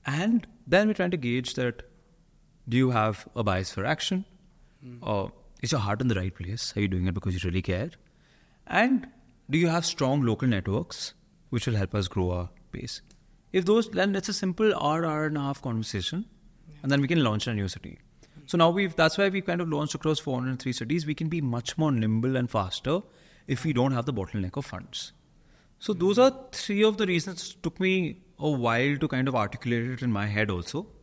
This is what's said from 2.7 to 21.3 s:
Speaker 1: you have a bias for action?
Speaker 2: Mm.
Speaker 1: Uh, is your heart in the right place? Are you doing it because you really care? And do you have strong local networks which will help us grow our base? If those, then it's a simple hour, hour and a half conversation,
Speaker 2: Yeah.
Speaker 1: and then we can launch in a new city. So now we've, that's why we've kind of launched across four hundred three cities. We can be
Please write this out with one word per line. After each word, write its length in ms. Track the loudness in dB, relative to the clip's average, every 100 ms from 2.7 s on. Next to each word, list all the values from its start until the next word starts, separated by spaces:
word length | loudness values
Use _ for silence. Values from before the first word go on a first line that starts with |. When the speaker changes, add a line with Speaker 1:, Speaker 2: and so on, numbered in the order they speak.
| 4
Speaker 1:
you 140 | 4
have 360 | 4 2 0 -8 -2
a 80 |
bias 280 | 0 0 -2
for 140 | -4 -2
action? 400 | -2 -2 -2 -4 -18 -20 _ -20 _ -18
Speaker 2:
Mm. 140 | -10
Speaker 1:
Uh, 280 | -2 -2 -2 -10 -20 -8
is 100 | -4
your 100 | -2
heart 200 | -2 0
in 60 | 2
the 80 | 2
right 180 | -2
place? 400 | -6 -8 -6 -6 0
Are 40 |
you 60 | 0
doing 200 | 2 0
it 60 |
because 200 | -2 -4
you 140 | -2 -2
really 120 | -2
care? 300 | 0 -2 -4 -10 _ _ _ _ _ _ -2
And 400 | 0 2 2 -2 -20 -20 _ -2
do 80 | 2
you 100 | 4
have 180 | 2 -2
strong 360 | 0 2 4
local 260 | 2 2 2
networks 680 | 2 0 -2 -4 -10 -12 -12 _ _ _
which 180 | -2 0
will 80 | 0
help 180 | 0
us 140 | 0 -2
grow 240 | 0 0
our 180 | 0 -6 -12 -14
base? 300 | -12 -10 -12 -16 -20 _ _ _
If 120 | 0 4
those, 240 | 4 4
then 260 | 0 0 0
it's 140 | -2
a 40 |
simple 420 | -4 -4 2 2 4
hour, 300 | 0 0 0
hour 200 | 0 -2
and 120 | -2
a 40 |
half 200 | -4 -4
conversation, 640 | -4 -4 -2 -4 -4 -6 -8 -16 -20 -20 -20
Speaker 2:
Yeah. 80 | -8
Speaker 1:
and 80 | 0
then 100 | 2
we 60 | 4
can 160 | 4
launch 240 | 4 2 -2
in 60 |
a 20 | -2
new 120 | -2
city. 320 | -4 -14 -16 -20 -20 -20 -20 -4
So 120 | 4
now 120 | 4
we've, 260 | 4 0 4
that's 220 | 2 4
why 120 | 0
we've 160 | 0 -2
kind 160 | -2
of 60 | 0
launched 280 | -2 -2 -2
across 240 | -2 -2
four 200 | -2 -2
hundred 200 | -2 -4
three 120 | -4
cities. 340 | -4 -2 -2 -2
We 100 | -4
can 120 |
be 140 | -4